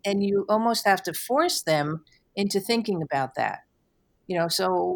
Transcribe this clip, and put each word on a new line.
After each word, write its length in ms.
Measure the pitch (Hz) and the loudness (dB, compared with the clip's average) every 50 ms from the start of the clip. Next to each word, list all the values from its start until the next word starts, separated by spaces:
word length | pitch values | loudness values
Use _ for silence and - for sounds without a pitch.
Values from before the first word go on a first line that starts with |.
| - | -4
and 180 | 202 202 202 202 | -2 0 0 2
you 220 | 196 202 196 - | 2 2 0 2
almost 380 | - 214 220 226 233 226 - - | 2 0 2 2 0 0 2 2
have 180 | 202 190 185 - | 2 2 2 0
to 100 | 175 160 | -6 -6
force 480 | - - - 254 294 339 349 - - | -6 -4 0 0 2 2 2 0 -2
them 440 | - 160 156 147 147 151 160 165 - _ _ _ _ _ - | 0 2 2 2 2 -2 -4 -8 -10 _ _ _ _ _ -4
into 240 | 196 202 202 - 196 | -4 -2 0 0 -2
thinking 400 | 190 - 233 233 220 214 190 165 | 0 0 0 0 0 0 -2 -2
about 340 | 156 - 147 135 131 127 - | -2 -2 -2 -2 -2 -2 -2
that. 240 | - 113 104 - - - _ _ _ _ _ _ _ _ _ _ _ _ | -2 -2 -2 -2 -6 -14 _ _ _ _ _ _ _ _ _ _ _ _
You 100 | - 180 | -4 0
know, 100 | 165 170 | 0 0
so 480 | 165 - - 185 185 185 175 180 180 185 | 0 0 0 0 0 0 0 0 -2 -2